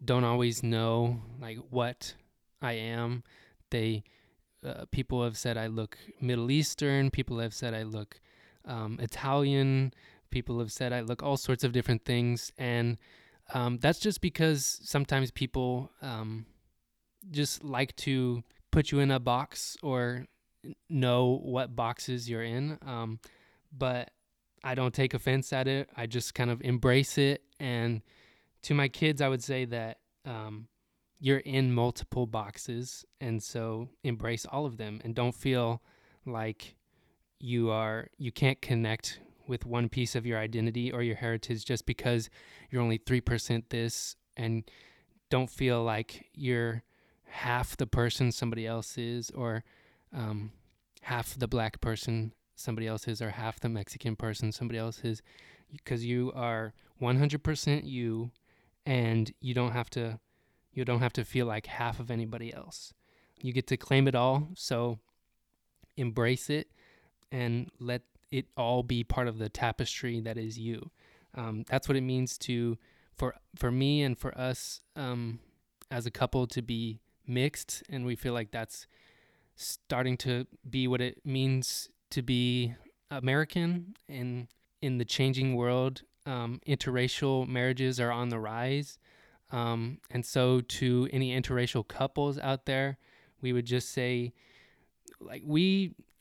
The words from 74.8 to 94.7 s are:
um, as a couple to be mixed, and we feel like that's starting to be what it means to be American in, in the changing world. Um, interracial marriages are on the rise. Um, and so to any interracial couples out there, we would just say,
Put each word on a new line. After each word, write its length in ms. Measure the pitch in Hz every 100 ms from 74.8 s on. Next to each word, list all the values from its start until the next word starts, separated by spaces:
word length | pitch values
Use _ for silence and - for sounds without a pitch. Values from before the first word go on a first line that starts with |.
| - -
um, 420 | 131 123 117 117 - _ _ _ -
as 140 | 123
a 60 | 117
couple 360 | - 127 135 123
to 120 | -
be 400 | 117 117 117 110 _ _ -
mixed, 560 | 123 139 - - - -
and 160 | 135
we 120 | 123 117
feel 180 | 127
like 160 | 120 107
that's 360 | 117 113 - - _ _ _ _ _ _ -
starting 600 | - - - 127 127 127
to 280 | 127 123 127 - 131
be 180 | 131 127
what 140 | 123
it 240 | 123 -
means 640 | - 135 131 131 127 - - _ _
to 100 | -
be 540 | 127 123 123 123 120 120 - _ -
American 840 | 139 127 139 151 180 170 175 175 214 -
in, 400 | 139 123 123 120 _ _ _
in 160 | 143 123
the 60 |
changing 500 | 120 - 135 131 131
world. 480 | 123 123 127 131 131 - _ -
Um, 340 | 127 117 120 -
interracial 800 | 139 - 127 127 - 143 135 127
marriages 540 | 127 123 127 131 127
are 100 | 120
on 200 | 120 123
the 100 | 113
rise. 580 | 110 113 123 139 143 - _ - - _ _
Um, 460 | 123 117 117 113 147 -
and 140 | 123
so 380 | 120 135 127 127
to 460 | 120 - 127 123 131
any 260 | 135 131 127
interracial 480 | - 127 123 123 107
couples 520 | - 135 - 143 139
out 260 | 135 135
there, 320 | - 135 135 139 _ _ _ _
we 120 | 127
would 140 | 123 120
just 240 | 123 -
say, 420 | - 123 123 120 - _ - -